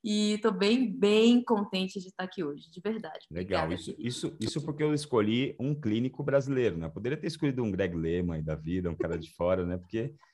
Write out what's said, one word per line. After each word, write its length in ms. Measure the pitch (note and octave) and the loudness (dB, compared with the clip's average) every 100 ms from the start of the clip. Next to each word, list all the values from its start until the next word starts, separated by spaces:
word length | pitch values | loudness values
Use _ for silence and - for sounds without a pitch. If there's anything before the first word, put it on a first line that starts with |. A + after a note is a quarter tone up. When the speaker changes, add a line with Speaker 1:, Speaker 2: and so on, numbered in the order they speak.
| G#3+ | 0
Speaker 1:
E 300 | G#3 G#3 G#3+ | 2 2 2
tô 140 | A3+ | 0
bem, 440 | F#3 G3+ B3 A#3 F3 | 2 2 4 2 2
bem 480 | G3+ G#3+ A3+ A#3+ | 4 8 8 6
contente 560 | A#3+ G#3+ G3+ F#3+ F#3+ G3 | 4 0 0 -2 -4 -6
de 100 | F#3 | -12
estar 160 | - F#3 | -10 -8
aqui 180 | - | -4
hoje, 260 | D3+ D3 - | -6 -6 -14
de 100 | F3+ | -8
verdade. 460 | G3+ A3 E3 D3+ - | -6 -4 -8 -14 -10
Speaker 2:
Legal. 320 | F2+ F#2 F2+ | -8 -2 -2
Speaker 1:
Obrigada. 100 | D#2+ | 0
Speaker 2:
Isso, 220 | F2+ - - | -4 -6 -6
isso, 400 | A#2+ A#2+ E3+ - | -6 -4 -6 -4
isso 220 | A2+ D#3+ | -4 -4
porque 200 | D3 C#3+ | -6 -2
eu 100 | D3+ | 0
escolhi 600 | D3 D3 A#2+ G#2 A#2 C3+ - | 0 2 2 4 2 0 -2
um 140 | C3 | -4
clínico 500 | D3 A2+ A2 B2+ - | -2 0 0 0 -2
brasileiro, 540 | C#3 C#3 C3 C3 A#2 E2 | 0 2 2 2 2 0
né? 80 | D#2+ | -6
Eu 60 | |
poderia 260 | F#2+ A2+ D3+ | -6 -4 -4
ter 80 | E3+ | -6
escolhido 380 | - D3 B2+ | -2 -2 0
um 80 | A2+ | -2
Greg 240 | F#2+ F#2+ E2+ | 0 -2 -2
Lehman 480 | E2 F2 F2 D#2+ | 0 0 0 -2
da 100 | D#2 | -4
vida, 380 | D2+ D#2+ F#2 F2 | -4 -4 -2 -2
um 40 | D#2+ | -4
cara 220 | E2 E2 | -4 -4
de 140 | D#2+ | -8
fora, 340 | - F2 F#2 F2 | -4 0 2 0
né? 120 | F2+ | -4
Porque 360 | F2+ A2+ B2+ - _ | -4 -6 -6 -10 _